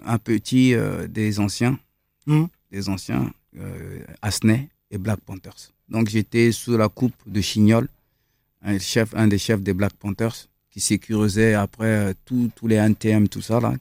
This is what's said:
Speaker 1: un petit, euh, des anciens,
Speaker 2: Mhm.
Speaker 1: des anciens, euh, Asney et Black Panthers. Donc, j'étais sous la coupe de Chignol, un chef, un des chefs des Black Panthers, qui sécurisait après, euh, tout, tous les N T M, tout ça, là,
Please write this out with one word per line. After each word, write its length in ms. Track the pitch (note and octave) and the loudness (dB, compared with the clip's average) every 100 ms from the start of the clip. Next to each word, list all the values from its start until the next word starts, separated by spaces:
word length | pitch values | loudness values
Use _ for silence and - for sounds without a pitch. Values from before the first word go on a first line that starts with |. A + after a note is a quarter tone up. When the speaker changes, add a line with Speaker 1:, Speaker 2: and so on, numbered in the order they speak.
| - | -4
Speaker 1:
un 120 | A2+ | -4
petit, 560 | - G#2+ - B2+ B2+ | -2 -2 0 4 4
euh, 340 | A#2 G#2 F2 F2 | 4 0 -4 -6
des 320 | G#2+ G#2+ G2+ | -2 -2 0
anciens, 380 | G2+ - A#2+ C3+ _ _ _ _ - | -2 0 -2 -2 _ _ _ _ 0
Speaker 2:
Mhm. 200 | D3+ E3+ _ _ | 2 0 _ _
Speaker 1:
des 160 | G2 G2 | -8 -6
anciens, 420 | F#2+ - B2 - - _ - | -6 -4 -4 -4 -8 _ -16
euh, 400 | F#2+ F2+ - F#2+ - - | -14 -14 -14 -16 -18 -10
Asney 480 | G#2 - A2+ A#2 C#3 _ - | -6 0 2 0 -2 _ -14
et 80 | G2+ | -8
Black 220 | G#2 G2+ - | -6 -6 -8
Panthers. 460 | F#2+ F#2+ - - _ - | -18 -18 -20 -20 _ -8
Donc, 200 | A2+ A2 | -2 0
j'étais 420 | A2 G2+ A#2 A#2 | 0 0 2 2
sous 240 | A2 - A2+ | 2 0 0
la 100 | G#2+ | 0
coupe 260 | - B2 - G#2+ | 0 -2 -2 -8
de 140 | G2+ | -4
Chignol, 460 | - G#2+ G#2 A2+ C3 _ _ _ _ _ _ _ | -2 4 4 4 0 _ _ _ _ _ _ _
un 140 | G2 G2 | -6 -4
chef, 300 | - A#2+ A2+ - | -2 -2 0 2
un 120 | A2 | 2
des 100 | G2 | 2
chefs 240 | - G#2+ | 0 -2
des 120 | G2 | -2
Black 200 | F#2 G2 - | -2 -2 -4
Panthers, 480 | G2+ F#2+ A2+ - - _ _ | -8 -4 -6 -6 -18 _ _
qui 80 | G2+ | -6
sécurisait 720 | - G#2 - G#2+ G#2+ G2+ A2 | -2 -2 0 0 0 2 2
après, 320 | G#2 G2+ - A2 | 2 0 -2 0
euh, 260 | G#2+ G2+ F#2+ - | 0 0 -4 -4
tout, 240 | B2 A#2 - | -2 -2 -4
tous 120 | A2+ | 0
les 80 | G#2+ | 2
N 180 | G#2+ G#2 | 4 2
T 140 | A2 | 2
M, 180 | G#2+ G#2 | 2 2
tout 140 | G#2 | 0
ça, 180 | G2 A#2 | -2 0
là, 140 | A#2 B2+ | 0 -4